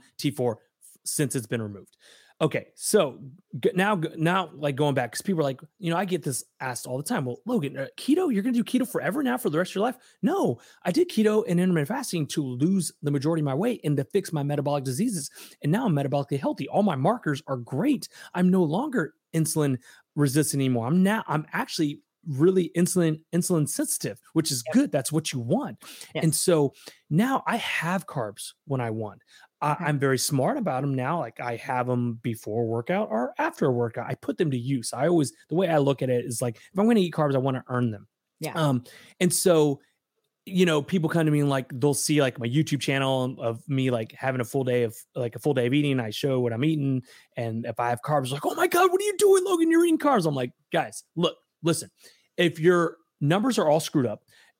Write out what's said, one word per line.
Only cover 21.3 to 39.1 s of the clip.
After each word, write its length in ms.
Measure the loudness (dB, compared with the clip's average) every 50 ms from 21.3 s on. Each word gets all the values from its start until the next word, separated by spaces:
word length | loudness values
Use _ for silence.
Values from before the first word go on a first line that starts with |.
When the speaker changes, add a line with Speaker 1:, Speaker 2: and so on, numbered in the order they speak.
| -2 -2 -2 -4
Speaker 1:
actually 500 | -4 -4 -4 -4 -2 -2 -2 -2 -4 -6 _ _ _ _ -10 -6
really 420 | 0 2 4 4 4 4 2 0 0
insulin, 460 | 0 0 2 2 2 2 2 0 -2 _ _ -2
insulin 340 | -2 0 2 2 0 0 0
sensitive, 520 | -2 -4 -4 -4 -4 -4 -6 -8 -8 -10 _ _ -2
which 180 | -2 0 0
is 100 | -2 -4 -2
Speaker 2:
Yep. 120 | 0 2 2
Speaker 1:
good. 140 | 2 2
That's 200 | 0 -2 -2 0
what 200 | -2 -2 -2 -2
you 80 | -4 -4
want. 380 | -2 0 0 0 -2 -4 -10 -14 -18 -20 -20 -18 -16 -10 -4
Speaker 2:
Yes. 100 | 0 0
Speaker 1:
And 100 | 2 2
so 400 | 2 2 4 4 4 4 2 -2 -6 -20 -20 -20 _ _ 0
now 320 | 2 2 2 2 0 0 0
I 100 | -2 -2 -2
have 480 | -2 -4 -4 -2 -2 -2 -2 -2 -4
carbs 480 | -6 -6 -6 -6 -6 -8 -12 -14 -16 -16 _ _
when 140 | -4 -4 -2
I 80 | -2 -2
want. 320 | -4 -4 -6 -8 -10 -14 _ _ -20 -20 -20 _ _ -4
I, 140 | -2 -2 -2 0
Speaker 2:
Okay. 40 | 0
Speaker 1:
I'm 140 | -2 0 2
very 200 | 2 2 2 2
smart 400 | 0 0 0 0 2 0 0 -2
about 260 | -2 -2 -2 -2 -2
'em 100 | -2 -2
now. 260 | -2 -2 -2 -2 -2
Like, 200 | -4 -6 -8 -8
I 160 | -8 -6 -6
have 320 | -6 -4 -2 -2 0 0 0
'em 240 | 0 0 0 -2 -4 -4
before 440 | -6 -6 -6 -6 -6 -6 -4 -2 -2
workout 420 | -2 -2 -2 -2 -2 -2 -2 -2 -2
or 240 | -2 -2 -2 -2 -4 -4
after 280 | -4 -4 -2 0 0
a 60 | 0
workout. 360 | 2 0 -2 -2 -4 -6 -8 -8
I 40 | -8
put 220 | -8 -6 -4 -2 0
them 120 | 0 0
to 60 | -2 -2
use. 340 | -2 -2 -2 -2 -4 -6
I 160 | -4 -2 0 2
always, 240 | 2 2 2 0 -4 _ _ -4
the 80 | -2
way 120 | 0 2 2
I 100 | 2 2
look 240 | 4 2 2 0
at 80 | 0 0
it 140 | 0 0 -2
is, 160 | -4 -4 -4
like, 140 | -4 -4 -6 -8
if 200 | -14 -6 -2 2
I'm 80 | 2 4
gonna 120 | 4 4
eat 140 | 2 2 0
carbs, 200 | 0 2 2 2
I 40 | 2
wanna 260 | 0 0 -2 -4 -4 -4
earn 220 | -2 0 0 0
them. 160 | -2 -4 -12 -18 _ _ _ _ _ -10
Speaker 2:
Yeah. 160 | -10 -6 -2
Speaker 1:
Um, 280 | 0 2 2 2 0 -2 -6 -18 -20 -20 -14